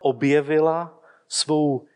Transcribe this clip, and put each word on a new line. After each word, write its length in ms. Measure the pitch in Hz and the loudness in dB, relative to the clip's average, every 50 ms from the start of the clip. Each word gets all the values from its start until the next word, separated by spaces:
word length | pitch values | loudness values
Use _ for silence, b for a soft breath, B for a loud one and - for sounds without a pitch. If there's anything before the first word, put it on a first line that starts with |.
objevila 1000 | b 139 123 113 139 135 143 151 139 143 156 156 156 160 160 170 170 165 - - b b b b b b | b -2 -2 0 0 2 2 2 2 2 0 2 2 2 0 -2 -4 -8 -14 -20 b b b b b b
svou 580 | - - - - 156 151 151 143 135 123 - b b | -6 -6 -4 -2 0 0 0 0 -2 -4 -6 b b